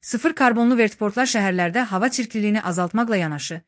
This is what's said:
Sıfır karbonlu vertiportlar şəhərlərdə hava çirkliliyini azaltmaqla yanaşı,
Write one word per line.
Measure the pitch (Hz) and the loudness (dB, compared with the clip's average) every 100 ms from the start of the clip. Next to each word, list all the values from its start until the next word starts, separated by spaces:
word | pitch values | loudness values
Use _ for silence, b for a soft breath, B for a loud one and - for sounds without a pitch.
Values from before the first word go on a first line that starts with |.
Sıfır | - 233 330 | -4 -2 -2
karbonlu | 320 254 233 233 247 | 2 2 4 4 4
vertiportlar | 220 - 208 214 254 | 2 0 -4 0 0
şəhərlərdə | 233 196 180 175 196 240 | 0 0 0 0 0 -2
hava | 190 233 | 0 0
çirkliliyini | 254 226 220 208 214 | -2 -4 -2 0 0
azaltmaqla | - 175 175 220 226 208 | 0 -2 -2 0 0 0
yanaşı, | 165 147 - 165 | -2 -4 -8 -10